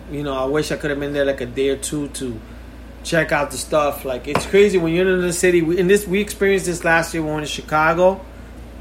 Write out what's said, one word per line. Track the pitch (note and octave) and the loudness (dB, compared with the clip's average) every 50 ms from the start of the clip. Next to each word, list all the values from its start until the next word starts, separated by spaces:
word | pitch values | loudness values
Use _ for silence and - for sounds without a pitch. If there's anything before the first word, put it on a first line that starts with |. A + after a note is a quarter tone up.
| - - | -14 -10
you | D3+ C#3+ D3 | -8 -6 -4
know, | C#3+ C3+ | -4 -2
I | C3 C3 | -2 -2
wish | C3+ C#3+ D#3 D3+ - | 0 0 0 0 -2
I | D#3 | -4
could | C3+ - D3+ | -4 -2 -4
have | C#3+ C#3 | -2 -2
been | D3 C#3+ C#3+ | -4 -2 0
there, | C#3+ C#3 | 2 2
like, | C#3 C#3 - | 2 0 -2
a | B2+ | -4
day | A#2+ A#2 C3 C3+ C#3 | -6 -2 0 2 2
or | C3+ | 0
two | C3+ - - D3+ D3+ C#3+ C3+ | 0 -4 -6 -4 -4 -4 -6
to | - - C3+ B2 A2+ G#2 - - - - - - - - - - - - - | -6 -8 -6 -6 -8 -8 -12 -16 -18 -18 -16 -18 -18 -18 -18 -18 -18 -14 -6
check | - - E3 D#3 - | 0 0 0 2 2
out | D#3+ D3 C#3+ C3+ | 0 0 0 -2
the | C3 | -4
stuff. | B2 - - D#3+ D#3 D3 C#3+ C#3 - - | -8 -6 0 0 2 2 2 -2 -4 -6
Like, | C3+ B2+ B2 - | -6 -6 -6 -6
it's | C#3+ D3 E3+ - | -4 -4 -4 -2
crazy | - - G3 G3+ G#3 F#3 | 4 6 6 6 6 6
when | F#3 E3 E3 E3 | 2 2 2 2
you're | F3 F#3 | 2 2
in | F#3+ F#3 F#3 | 2 2 2
the | F3+ F3+ | 0 -2
city. | E3 - F#3 F#3 F3 F3 | 0 2 4 4 4 4
We, | D#3+ D#3 F3 | 4 4 2
in | F#3+ F3+ | 2 4
this, | F3 G3+ G3+ - | 4 4 4 4
we | E3+ F3 G3+ | 0 0 -2
experienced | G#3 G#3 - - G3+ G3 G3 F#3+ F3+ | -2 -2 -2 0 2 2 2 2 0
this | F#3 E3+ D#3+ - | -2 -4 -2 0
last | E3+ E3 E3 D#3+ - - | 2 2 2 2 0 -4
year | E3 D#3 | -4 -4
when | D3+ | -2
we | D3+ | -4
went | D3+ D3+ | -4 -4
to | C#3+ - | -6 -8
Chicago, | - - - D3+ D#3 D#3 D#3+ E3+ E3 F3+ F#3 G3 F#3 - - - - - - - - - - - - | -10 -6 -2 0 2 4 4 4 6 4 4 4 2 -8 -16 -18 -18 -18 -18 -18 -18 -18 -16 -18 -18